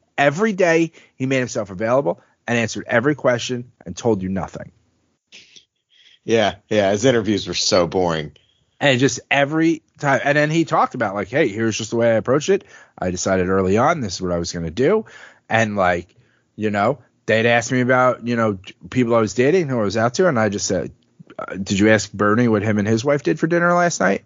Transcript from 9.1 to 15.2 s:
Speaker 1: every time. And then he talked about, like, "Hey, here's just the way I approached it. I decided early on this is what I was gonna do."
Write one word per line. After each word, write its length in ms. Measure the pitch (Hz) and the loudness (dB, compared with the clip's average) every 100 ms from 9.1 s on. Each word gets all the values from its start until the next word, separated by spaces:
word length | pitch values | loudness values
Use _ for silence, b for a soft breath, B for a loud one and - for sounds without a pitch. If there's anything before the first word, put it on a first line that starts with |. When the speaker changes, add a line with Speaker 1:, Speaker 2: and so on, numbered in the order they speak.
| - - | 0 -2
Speaker 1:
every 540 | 135 139 160 165 165 - - | 0 0 0 0 -2 -6 -6
time. 220 | 143 127 | -2 0
And 140 | 123 147 | 0 0
then 120 | 151 | 2
he 160 | 165 156 | 0 0
talked 300 | 165 240 131 | 0 0 -2
about, 200 | 107 101 | -4 -4
like, 120 | 98 | -4
"Hey, 180 | 135 123 | 0 0
here's 300 | 101 113 101 | 0 -2 -4
just 140 | 107 | -4
the 60 | 117 | 0
way 140 | 117 | 2
I 40 | 110 | 2
approached 340 | 104 143 151 | 0 0 0
it. 160 | 190 B B B - | -2 B B B -8
I 140 | 92 | -6
decided 360 | 90 98 95 90 | -4 -2 0 2
early 300 | 95 92 104 | 0 2 2
on 240 | 139 170 | 2 0
this 140 | 107 - | -6 -6
is 60 | |
what 100 | 92 | -4
I 60 | 87 | -4
was 140 | 87 | -6
gonna 200 | - 82 | -8 -6
do." 340 | 87 139 220 220 B | -2 0 0 -2 B